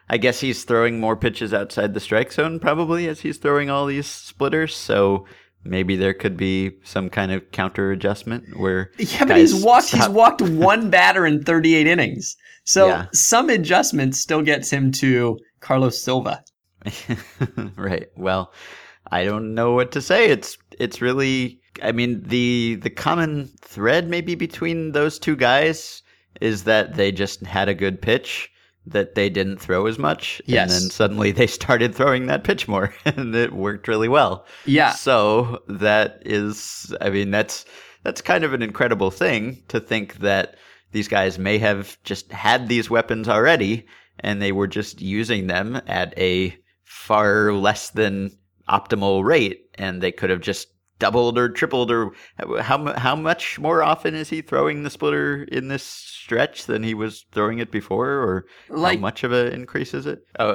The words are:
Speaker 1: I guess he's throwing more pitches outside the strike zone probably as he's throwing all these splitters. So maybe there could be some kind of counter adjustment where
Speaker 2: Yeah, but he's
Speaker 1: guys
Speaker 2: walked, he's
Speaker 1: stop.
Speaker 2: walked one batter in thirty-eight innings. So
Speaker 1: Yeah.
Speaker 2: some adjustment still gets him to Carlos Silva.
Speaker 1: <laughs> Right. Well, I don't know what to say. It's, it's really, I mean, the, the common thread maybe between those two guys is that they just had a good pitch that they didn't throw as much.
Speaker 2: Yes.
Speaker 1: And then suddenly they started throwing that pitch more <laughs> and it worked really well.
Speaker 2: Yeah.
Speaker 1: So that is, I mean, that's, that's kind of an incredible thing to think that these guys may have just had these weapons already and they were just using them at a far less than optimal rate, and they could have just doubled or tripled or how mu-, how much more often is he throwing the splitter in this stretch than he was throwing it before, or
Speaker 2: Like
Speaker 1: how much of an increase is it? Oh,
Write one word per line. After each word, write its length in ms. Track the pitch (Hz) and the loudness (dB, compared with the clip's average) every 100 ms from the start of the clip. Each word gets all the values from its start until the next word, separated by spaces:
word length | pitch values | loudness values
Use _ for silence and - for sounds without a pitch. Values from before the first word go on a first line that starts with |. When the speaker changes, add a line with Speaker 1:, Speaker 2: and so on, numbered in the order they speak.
| - | -4
Speaker 1:
I 80 | 117 | 0
guess 220 | 123 120 | 0 0
he's 220 | 135 120 | -4 -4
throwing 360 | - 117 117 117 | 0 2 2 0
more 160 | 110 113 | -2 0
pitches 380 | 123 104 110 | -2 -2 -2
outside 400 | 101 101 - 104 | -2 -2 -2 -2
the 60 | 101 | -2
strike 320 | - 107 120 | 0 0 0
zone 280 | - 160 165 | -2 -2 0
probably 480 | 156 156 165 170 170 | 0 0 0 -2 -4
as 140 | 151 | -6
he's 160 | 151 151 | -8 -4
throwing 320 | 147 143 143 | 0 0 0
all 160 | 139 143 | -2 -2
these 220 | 139 143 | -4 -8
splitters. 680 | - - - 139 156 156 - | -12 -14 -4 0 0 -2 -6
So 500 | - 101 98 98 - - _ _ | -2 2 4 2 -4 -20 _ _
maybe 320 | 92 92 92 95 | -6 -2 0 2
there 180 | 95 | 0
could 240 | 95 104 87 | 0 -4 -2
be 340 | 95 95 95 95 | -2 0 -2 -8
some 260 | - 104 92 | -8 -6 -4
kind 220 | - 95 | -4 -2
of 200 | 95 - | -4 -6
counter 400 | - 95 - 98 | -6 -4 -2 -2
adjustment 680 | 95 101 101 - 120 - - | 0 -2 -4 -6 -10 -10 -4
where 340 | 95 92 95 - | -2 0 -4 -6
Speaker 2:
Yeah, 280 | 214 - 269 | -4 0 6
but 120 | 359 | 8
he's 160 | - | 8
Speaker 1:
guys 100 | 190 | 6
Speaker 2:
walked, 260 | 208 240 240 | 6 6 6
he's 140 | 233 | 2
Speaker 1:
stop. 100 | 214 | 4
Speaker 2:
walked 280 | 202 226 - | 6 6 6
one 480 | 190 160 180 226 214 | 0 4 4 4 4
batter 360 | 180 185 185 165 | 6 6 6 4
in 180 | 151 | 2
thirty-eight 440 | 151 165 160 160 156 | 2 4 6 6 6
innings. 480 | 175 110 110 - - - - | 4 2 -2 -10 -12 -18 -12
So 240 | - 190 185 | 0 6 6
Speaker 1:
Yeah. 180 | 170 92 | 4 0
Speaker 2:
some 360 | - - 233 285 | 0 4 4 4
adjustment 640 | 220 151 151 151 147 135 131 | 2 4 2 2 0 0 -2
still 260 | - 160 | 0 0
gets 300 | 151 143 - | 2 0 0
him 200 | 143 131 | 0 2
to 440 | 131 135 123 120 107 _ _ | 2 2 4 2 -2 _ _
Carlos 420 | - 131 131 - | 0 2 2 0
Silva. 420 | - 127 104 - _ _ _ _ 104 | -2 -2 -2 -6 _ _ _ _ -12
Speaker 1:
<laughs> 100 | - - 113 - - 131 - 104 95 | -10 -8 -8 -8 -8 -6 -6 -10 -8
Right. 320 | 95 90 - - | -4 -4 -6 -6
Well, 360 | 95 95 - - - - - - - | -2 -2 -4 -12 -20 -20 -20 -20 -6
I 120 | 87 | -2
don't 300 | 95 104 110 | -2 -2 -4
know 200 | 110 120 | 0 2
what 180 | 123 123 | 2 0
to 80 | 143 | -4
say. 280 | - 185 226 | 0 4 4
It's, 280 | 120 - - _ - | 2 -2 -16 _ -8
it's 220 | 120 - | -8 -2
really, 580 | 123 131 135 131 127 - _ - | -2 0 0 0 -4 -8 _ -8
I 80 | 107 | -4
mean, 320 | 117 123 117 | -2 -2 -4
the, 520 | - 123 123 123 117 110 | -2 0 2 2 -2 -2
the 80 | 110 | -6
common 580 | - 151 170 160 147 135 _ | -4 -2 0 0 -4 -8 _
thread 480 | - - 110 160 170 | -16 -2 2 2 0
maybe 260 | 170 170 170 | -4 -4 -6
between 560 | 165 - 165 165 156 | -6 -6 -6 -4 -4
those 260 | 143 151 - | 0 0 -2
two 160 | - 143 | -2 2
guys 680 | 123 135 156 160 - - _ _ _ - | 4 4 2 -2 -10 -18 _ _ _ -4
is 220 | 113 104 110 | -2 -2 2
that 300 | 110 95 - | 2 2 0
they 160 | 101 | 0
just 300 | 95 98 - 92 | 0 -4 -6 -6
had 240 | 95 98 | -2 0
a 40 | 92 | 0
good 260 | 98 95 | -2 -2
pitch 500 | - 120 - - - _ _ _ - | 0 0 -2 -10 -10 _ _ _ -6
that 280 | 104 98 107 | -2 -2 0
they 140 | 101 | 0
didn't 280 | 92 95 95 | 0 -4 -6
throw 280 | - 90 107 | -2 0 0
as 100 | 113 | -2
much. 440 | 147 - - - - | -4 -4 -6 -10 -2
Speaker 2:
Yes. 180 | 120 | 0
Speaker 1:
And 200 | 90 90 | 2 0
then 60 | 92 | -2
suddenly 420 | - 104 104 101 | 0 0 2 0
they 160 | 98 117 | 2 2
started 460 | - - 123 117 98 | 0 0 2 2 2
throwing 320 | 143 127 127 | 2 2 0
that 160 | 143 | -2
pitch 240 | - 196 - | -2 -2 0
more 260 | 101 101 - | -2 -2 -2
<laughs> 60 | 151 | -4
and 280 | 143 123 113 | -2 -2 0
it 180 | 120 | 0
worked 340 | 95 98 104 - | -2 -6 -4 -2
really 200 | 110 113 | 0 4
well. 380 | 143 110 92 - - - | 4 2 0 -12 -10 2
Speaker 2:
Yeah. 260 | 143 139 | 4 4
Speaker 1:
So 720 | - 135 120 104 110 120 120 - | 2 2 4 6 4 0 -6 -10
that 540 | 98 104 107 104 - - | -2 2 4 2 -4 -4
is, 680 | 104 104 104 - - - - | -2 -2 -6 -12 -14 -12 -4
I 80 | 101 | -2
mean, 220 | 98 101 | 0 0
that's, 340 | 104 107 - - - - _ | 0 -2 -6 -14 -20 -20 _
that's 180 | - - | -8 -6
kind 220 | - 180 | 0 0
of 100 | 156 | 0
an 80 | 131 | -2
incredible 500 | 113 104 123 107 95 | -4 -2 0 2 -2
thing 520 | - 180 117 110 131 - | 0 -2 -2 -4 -10 -6
to 100 | 117 | -6
think 360 | - 113 98 - | -2 -4 -6 -4
that 380 | 101 98 90 - - _ _ | 0 0 -2 -8 -20 _ _
these 160 | 107 101 | -6 0
guys 300 | 104 95 87 | 0 0 -2
may 180 | 95 107 | -2 0
have 440 | 107 101 95 - | 0 -2 -6 -14
just 280 | - 98 - | -10 -10 -10
had 360 | 104 107 127 117 | -4 2 2 2
these 220 | 120 104 | -2 2
weapons 380 | 117 - 113 110 | 0 0 -2 0
already 580 | 107 131 160 98 113 - - _ - | 2 4 4 2 -2 -8 -20 _ -10
and 220 | 101 101 | -6 -2
they 100 | 101 | -2
were 160 | 98 98 | 0 -2
just 340 | 104 104 - | -4 -8 -8
using 460 | 95 104 113 107 92 | -6 -4 -2 -2 -2
them 340 | 90 104 127 - | -2 -4 -6 -6
at 300 | 92 90 - | -4 -4 -2
a 400 | 92 90 92 - _ _ | 0 0 -2 -6 _ _
far 680 | _ - - 107 104 104 104 | _ -12 0 2 4 4 2
less 360 | 101 98 107 - | 2 2 0 -4
than 420 | - 107 98 98 _ _ _ - | -2 -2 -2 -8 _ _ _ -4
optimal 540 | 101 - 107 98 95 | -4 -2 -2 0 0
rate, 420 | 101 160 101 92 _ - | 2 2 2 -4 _ -10
and 260 | 95 92 | -8 -4
they 100 | 90 | -4
could 180 | - 92 | -2 -2
have 80 | 92 | -2
just 280 | 92 98 - _ _ - | -2 -8 -10 _ _ -2
doubled 400 | 113 120 120 120 | 0 2 2 2
or 120 | 120 | 0
tripled 420 | 120 160 131 120 | 0 -2 0 0
or 220 | 117 104 - - - - - | 0 -2 -8 -20 -14 -6 -6
how 160 | - 143 | -2 -2
mu-, 160 | 147 | -2
how 220 | - 127 151 | -4 -2 -2
much 440 | 160 170 - - | -2 -4 -4 -6
more 240 | 147 165 | -2 0
often 320 | 156 160 160 156 | 0 0 -2 -6
is 140 | 156 | -8
he 120 | 160 | -10
throwing 400 | - 135 147 147 | -4 -2 0 -2
the 80 | 147 | -8
splitter 540 | - 147 147 143 143 143 | -6 -4 -2 -2 -6 -6
in 160 | - 131 | -8 -6
this 160 | 135 | -10
stretch 840 | - - - - - 117 147 - - | -10 -18 -18 -16 -4 -2 -2 -4 -6
than 160 | 110 | -4
he 120 | 113 107 | -4 -4
was 300 | 110 - _ | -6 -10 _
throwing 260 | 104 104 117 | -4 -2 -2
it 100 | 110 | -6
before, 380 | 110 - 95 131 | -8 -6 -4 -2
or 360 | 139 117 92 - - - | -2 -2 -4 -8 -20 -10
Speaker 2:
Like 280 | 151 175 185 | -2 0 0
Speaker 1:
how 20 | |
much 220 | 101 - | -4 -4
of 100 | 127 | 0
an 180 | 123 120 | 0 0
increase 400 | 123 127 143 135 | -4 -8 -8 -8
is 120 | 139 143 | -8 -8
it? 160 | 147 _ - | -10 _ -2
Oh, 100 | 107 | 0